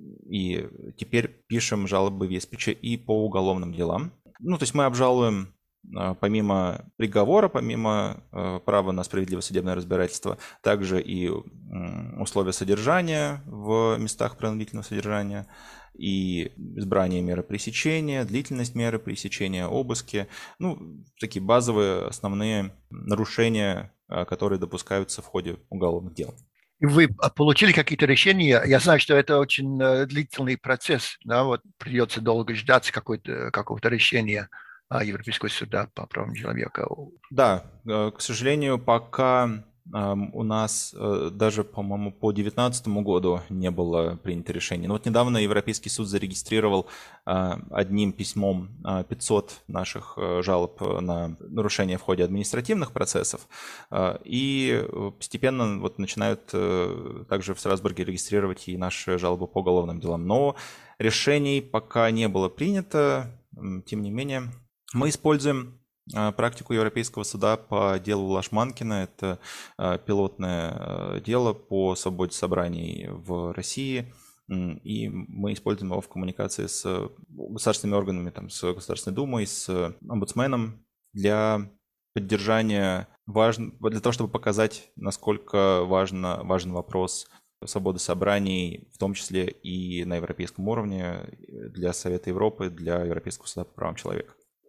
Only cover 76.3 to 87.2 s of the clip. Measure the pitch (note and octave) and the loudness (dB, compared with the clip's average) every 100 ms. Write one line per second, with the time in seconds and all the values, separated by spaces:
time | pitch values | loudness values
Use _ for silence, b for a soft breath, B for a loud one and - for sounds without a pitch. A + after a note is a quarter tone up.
76.3 | F2+ G2+ - F#2+ - F#2+ F#2 G2 - - | -4 -6 -4 -6 -6 -4 -4 -6 -12 -20
77.3 | - - A2 A2+ - G#2 G2+ G2 F2+ F2 | -16 -12 -2 0 0 0 0 0 -2 -6
78.3 | - F#2+ - F2+ F2+ - - - G2+ C#3 | -10 -12 -6 -4 -4 -6 -6 -4 -4 -2
79.3 | A#2+ G2 - - F2+ E2+ - - A2 G2 | -2 -4 -6 -4 -2 -2 -6 -6 -4 -2
80.3 | A#2+ C3+ B2 A2+ A2 _ _ _ G2+ G2+ | -2 0 0 -2 -8 _ _ _ -2 2
81.3 | G#2+ A2 G#2+ G2+ - _ _ _ A2 G2 | 4 2 0 -4 -12 _ _ _ -8 0
82.3 | G#2 G#2+ A2+ A2 G#2 F#2+ F#2 F#2+ _ - | 0 4 2 4 2 2 0 -6 _ -2
83.3 | G#2 A2+ A2+ G#2+ - G#2+ A2 A#2+ A#2 G#2+ | 4 4 4 -6 -4 -4 0 0 0 -2
84.3 | - A2 G#2 A2 - - - G2 - - | -2 0 2 2 0 -16 -8 -8 -4 -2
85.3 | G2+ - G2+ G2 F2+ F2+ F#2+ F#2+ F#2 F2+ | -2 0 4 6 4 4 2 2 -2 -4
86.3 | - F2+ F#2 F2+ F2 - F#2 F#2 - | -4 0 0 0 -6 -2 -2 -2 -4